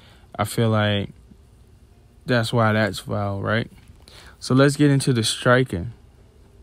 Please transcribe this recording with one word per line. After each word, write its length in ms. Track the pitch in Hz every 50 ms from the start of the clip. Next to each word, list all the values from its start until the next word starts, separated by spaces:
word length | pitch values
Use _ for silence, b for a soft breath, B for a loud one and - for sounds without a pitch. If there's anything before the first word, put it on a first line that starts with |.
| b b b b b b b -
I 60 | 104
feel 260 | - - - 117 110
like 400 | 110 107 104 104 104 101 98 - - - - - - - - _ - - - _ - - - - - _ - - _ _ -
that's 280 | - 127 120 110 -
why 200 | 127 120 110 110
that's 320 | 107 107 110 98 98 - -
wild, 380 | - 107 104 101 101 101 98
right? 260 | 104 104 107 117 - - - - - - - - - B B B B B B B
So 160 | B - 123
let's 220 | 131 139 147 143
get 120 | 143 147 143
into 240 | 139 139 - 143
the 120 | 127 113 110
striking. 680 | - - - - 127 123 123 - - - 85 85 117 - - - - - - - - _ - - - - -